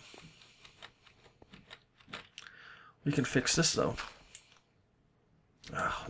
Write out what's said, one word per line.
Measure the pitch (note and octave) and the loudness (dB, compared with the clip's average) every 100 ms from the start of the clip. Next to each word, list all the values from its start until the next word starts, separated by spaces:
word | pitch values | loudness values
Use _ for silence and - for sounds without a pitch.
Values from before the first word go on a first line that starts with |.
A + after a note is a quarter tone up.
| - - - - - - - - - _ - - - _ - - - - _ _ - - - - - - - - - - | -14 -20 -20 -20 -20 -20 -20 -20 -20 _ -20 -20 -20 _ -20 -20 -20 -20 _ _ -16 -16 -14 -18 -18 -18 -20 -20 -20 -6
We | D3+ | 0
can | D3 | 2
fix | B2 C3+ - - | 2 2 4 6
this, | D#3+ | 6
though. | - - A#2 - - - - - - _ _ _ _ _ _ _ _ _ _ - - | 4 2 0 -6 -12 -18 -18 -18 -20 _ _ _ _ _ _ _ _ _ _ -8 -2
Oh, | - - - | 0 -2 -2